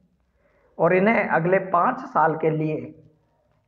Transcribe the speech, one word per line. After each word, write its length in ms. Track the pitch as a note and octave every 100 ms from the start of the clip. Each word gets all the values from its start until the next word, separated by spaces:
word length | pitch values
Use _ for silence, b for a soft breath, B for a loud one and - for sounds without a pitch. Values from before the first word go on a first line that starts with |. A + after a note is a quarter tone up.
| _ _ _ _ _ _ _ -
और 160 | E3
इन्हें 340 | F#3 G3+ A3+ E3+
अगले 300 | D#3+ E3+ F#3+
पाँच 420 | F#3+ F3 G3+ B3+
साल 360 | - D#3+ D#3+ D#3
के 140 | D#3+
लिए 540 | D#3 D#3 D3+ - - - _ _ _ _ _